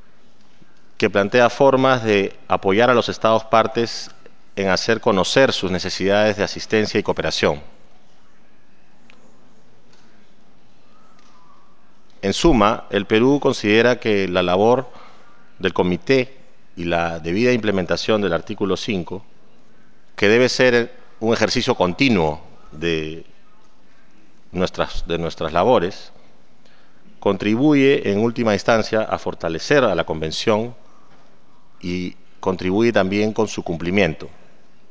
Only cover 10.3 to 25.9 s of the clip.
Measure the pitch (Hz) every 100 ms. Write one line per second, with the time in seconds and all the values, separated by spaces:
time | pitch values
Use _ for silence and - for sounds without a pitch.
10.3 | - - - - - - 1077 1077 - -
11.3 | 1077 1077 - - - - - - - 98
12.3 | - 170 113 104 - - 101 95 110 127
13.3 | 143 139 127 104 107 117 120 113 101 95
14.3 | 90 90 92 110 123 - - - - -
15.3 | - - - 92 - 90 90 - 135 123
16.3 | - - - - - 85 85 85 82 80
17.3 | 95 123 123 104 98 87 85 - 107 98
18.3 | 82 - 104 98 92 - 95 82 92 -
19.3 | - - - - - - - - - 101
20.3 | 117 123 - 127 120 117 - - - 113
21.3 | 110 104 - - 117 90 - 135 101 78
22.3 | 76 - - - 76 82 80 78 82 -
23.3 | - - - - - - - - - -
24.3 | - - 90 90 - 78 - - 85 82
25.3 | - 82 82 107 113 87